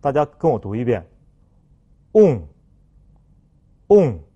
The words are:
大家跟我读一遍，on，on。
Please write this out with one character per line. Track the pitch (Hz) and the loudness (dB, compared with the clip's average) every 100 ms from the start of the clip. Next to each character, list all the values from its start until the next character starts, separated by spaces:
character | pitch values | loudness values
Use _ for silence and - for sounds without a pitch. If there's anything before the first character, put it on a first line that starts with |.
大 | 143 | -4
家 | 139 | -4
跟 | 147 _ 170 | -4 _ -4
我 | 120 | -4
读 | - 107 | -6 -8
一 | |
遍 | 123 110 85 _ _ _ _ _ _ _ _ _ _ | -4 -6 -6 _ _ _ _ _ _ _ _ _ _
，on，on。 | 220 202 123 76 _ _ _ _ _ _ _ _ _ _ _ _ _ _ 208 165 90 - | 2 2 2 -8 _ _ _ _ _ _ _ _ _ _ _ _ _ _ 2 2 -4 -16